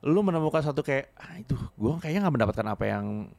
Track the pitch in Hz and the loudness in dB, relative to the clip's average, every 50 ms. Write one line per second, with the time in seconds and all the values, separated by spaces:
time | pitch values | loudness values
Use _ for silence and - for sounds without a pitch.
0 | - 135 156 190 214 190 175 165 156 156 151 160 147 151 139 147 147 - 139 135 | 2 4 2 4 4 4 2 2 0 2 2 2 0 0 -2 -2 0 0 0 -2
1 | 139 - _ - - - 165 175 214 - - - - - _ - 104 117 156 170 | -2 -6 _ -20 -20 -18 -16 -16 -6 -4 -4 -4 -4 -10 _ -2 0 0 0 0
2 | - 151 156 196 202 185 147 123 113 101 107 - - 107 104 - 110 104 104 104 | -2 -2 -2 2 2 2 4 4 2 2 2 0 -2 -4 -2 -2 0 0 0 -2
3 | 101 104 104 107 107 - - | -2 -4 -4 -6 -8 -10 -14